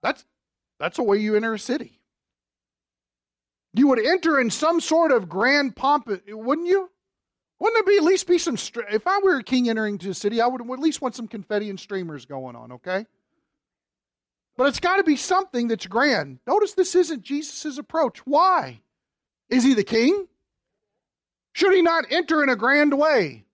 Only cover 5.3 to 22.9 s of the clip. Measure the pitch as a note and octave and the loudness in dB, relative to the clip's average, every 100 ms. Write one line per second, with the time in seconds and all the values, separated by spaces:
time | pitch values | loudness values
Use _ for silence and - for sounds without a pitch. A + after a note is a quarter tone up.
5.3 | E3+ A#3 C#4+ C#4 - C4+ D4 A#3+ F#3+ - | -2 0 0 -2 -2 0 0 -2 -10 -10
6.3 | A3 A3+ D4+ F4 G4 F#4 _ _ _ _ | -12 -4 -2 2 0 0 _ _ _ _
7.3 | _ _ _ G#4 A#4 F#4 G4+ D#4+ F#4+ - | _ _ _ -2 0 2 4 4 2 2
8.3 | F4 E4+ A#3 - A#3 G3+ G#3+ F4+ G4 G4 | 0 0 -6 -8 -10 -4 -4 0 2 2
9.3 | C#4+ G#3+ B3+ A#3+ A3+ G#3+ G3+ F3+ F3+ G#3 | 0 0 0 0 0 -2 -4 -8 -4 -4
10.3 | A#3 A#3+ B3+ A#3+ B3+ D#4+ - C4 - A3+ | 0 0 -2 -8 -2 -2 -2 -8 -8 -12
11.3 | G#3+ - G#3 G#3 F#3+ - G3 F3 D3 - | -12 -6 -4 -4 -10 -8 -8 -8 -12 -12
12.3 | C#3 C3 A#2 A#2 B2+ - F#3 A3 _ _ | -14 -12 -16 -18 -16 -6 -6 -6 _ _
13.3 | _ _ _ _ _ _ _ _ _ _ | _ _ _ _ _ _ _ _ _ _
14.3 | _ _ - C4 - F4 F#4+ E4+ C#4 - | _ _ -2 -2 0 0 2 2 0 2
15.3 | F#4 F#4+ B3 A#3+ A3+ F3+ G3+ C#4+ A3 C#3+ | -2 0 -4 -2 -4 -4 0 2 0 -4
16.3 | C3 - F#4 G#4 - F#4 F4+ F4 D4+ - | -12 -2 0 0 0 2 2 0 -2 -6
17.3 | C#4+ D4+ - D#4 C4 - D#4+ C#4 - - | -8 -8 -12 -12 -12 -6 -2 -2 -2 -2
18.3 | D4 F#4 F4+ C#3+ A#2 _ _ _ _ _ | 2 4 2 -2 -12 _ _ _ _ _
19.3 | _ _ B3+ B3 A#3+ G3+ A3+ B3 G4+ F#4+ | _ _ 2 4 2 2 2 2 2 -2
20.3 | _ _ _ _ _ _ _ _ _ _ | _ _ _ _ _ _ _ _ _ _
21.3 | _ _ - G4+ F#4+ E4+ E4 - D#4+ E4 | _ _ 0 4 4 4 2 0 -2 0
22.3 | D#4+ C#4 A#3+ A#3 C#4+ D4 | 0 2 0 2 4 4